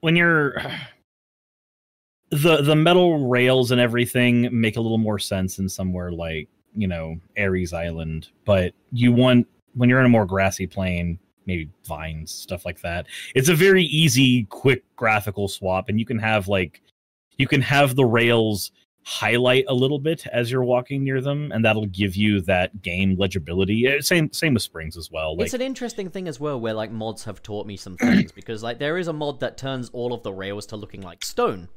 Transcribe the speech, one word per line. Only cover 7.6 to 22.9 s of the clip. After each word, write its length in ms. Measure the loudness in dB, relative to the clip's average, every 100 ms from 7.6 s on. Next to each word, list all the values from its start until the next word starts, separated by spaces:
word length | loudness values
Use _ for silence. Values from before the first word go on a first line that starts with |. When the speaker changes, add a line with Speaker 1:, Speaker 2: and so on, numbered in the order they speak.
| -2
Speaker 1:
Island, 560 | -6 -6 -6 -6 -8 -12 _
but 300 | 0 2 2 _ _
you 200 | 2 4
want, 340 | 6 6 4 2 _ _
when 140 | 0 2
you're 120 | 6
in 60 | 6
a 40 |
more 160 | 6 4
grassy 400 | 2 0 0 -6
plain, 520 | -4 -2 -2 -4 -6 _ _ -6
maybe 240 | -6 -6 -14 -12
vines, 460 | -10 -8 -10 -12
stuff 320 | -14 -12 -10
like 160 | -10 -10
that, 240 | -8 -8 -10 -14 -2
it's 140 | 0 2
a 60 |
very 300 | 4 6 6
easy, 600 | 4 2 2 4 4 2
quick 380 | 0 -2 0 0 _ -4
graphical 520 | 0 0 -2 -6 -6
swap, 400 | -4 -2 -2 -2
and 100 | -4
you 40 |
can 140 | -2 -4
have, 300 | 0 0 0
like, 340 | -2 -2 _ _ _ _ _ _ -4
you 80 | 0
can 160 | 0
have 320 | 2 4 4 4
the 80 |
rails 680 | 4 4 4 4 2 -2 -6 _ _ _
highlight 600 | -12 -4 0 2 4 2 2
a 60 |
little 260 | 0 0 0
bit 260 | -4 -4 -4
as 220 | -4 -2
you're 140 | -2
walking 400 | 0 0 -2 -4
near 160 | -2 -2
them, 320 | -4 -6 -4
and 120 | 0
that'll 220 | 2 2 -2
give 300 | -2 -2 2
you 240 | 2 2
that 420 | 2 0 0 -6
game 320 | -8